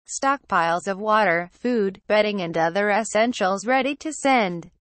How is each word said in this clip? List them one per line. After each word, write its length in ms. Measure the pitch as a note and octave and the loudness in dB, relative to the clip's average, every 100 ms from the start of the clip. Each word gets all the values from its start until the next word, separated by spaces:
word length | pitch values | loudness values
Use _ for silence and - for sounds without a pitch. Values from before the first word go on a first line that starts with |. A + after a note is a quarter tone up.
| - | -16
stockpiles 800 | - C4+ C#4 - F#3 E3 E3+ G3 | -4 -2 -2 0 0 2 0 -4
of 100 | F#3+ | -6
water, 540 | G#3+ G#3+ G3 E3+ F3 | 0 2 2 2 -2
food, 480 | - B3 A#3+ G3 F#3+ - | -6 -2 0 -2 -4 0
bedding 340 | G#3 G#3 G3+ | 2 2 -2
and 160 | E3+ E3 | -4 0
other 320 | E3 F3+ G#3 | 0 2 0
essentials 800 | G3+ G#3+ G#3 A#3 - F#3+ G3 G3+ | 0 0 0 0 0 -2 -2 0
ready 280 | C4 C4 D4 | 0 0 -4
to 140 | D#4 | -8
send. 600 | D4 C#4 C4 F#3+ F3 - _ _ | -4 2 2 2 -4 -10 _ _